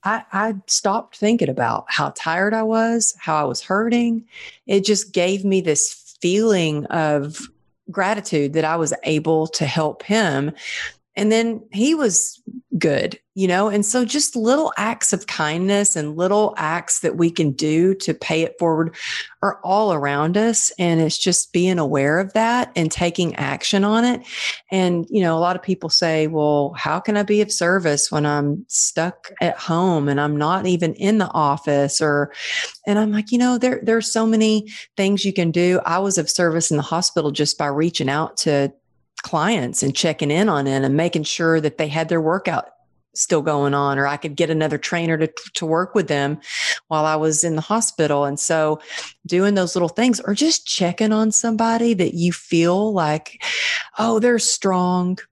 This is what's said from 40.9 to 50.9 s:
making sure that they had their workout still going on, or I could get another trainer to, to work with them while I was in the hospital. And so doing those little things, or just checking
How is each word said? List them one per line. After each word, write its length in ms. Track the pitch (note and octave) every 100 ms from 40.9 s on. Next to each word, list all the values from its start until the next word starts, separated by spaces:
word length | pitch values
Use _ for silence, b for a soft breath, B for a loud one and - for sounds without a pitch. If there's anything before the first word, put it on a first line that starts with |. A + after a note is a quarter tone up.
| C#3
making 280 | E3+ E3
sure 380 | D3 - E3 D#3+
that 160 | D3+ -
they 100 | D#3
had 220 | D3+ D#3+
their 120 | E3+
workout 480 | D#3 F#3 F#3+ D3+ - _ _ _ _ -
still 260 | - E3
going 320 | D#3 D3 C#3+
on, 240 | C#3+ C#3+ C#3
or 80 | C#3
I 120 | D3
could 180 | D#3+ C#3+
get 160 | E3
another 260 | D#3+ D#3 D3
trainer 400 | - F3 E3 D#3+
to, 100 | D#3 - - -
to 100 | D#3+
work 300 | D#3+ F#3 G#3+
with 120 | D#3+
them 320 | D3 C#3 D3+ B B B B _
while 160 | D#3 D#3
I 100 | D#3
was 280 | D#3+ D3+
in 120 | E3+ D#3+
the 60 |
hospital. 600 | D#3+ A3 A3+ - D3+ C#3+
And 160 | C#3+ D3
so 400 | - D#3+ D#3 D#3 B B B B -
doing 300 | F3+ G3 G3+
those 200 | F3+ F#3
little 140 | E3+
things, 300 | - B3+ A#3
or 140 | - G#3
just 320 | D#4 D#4+ -
checking 440 | - F3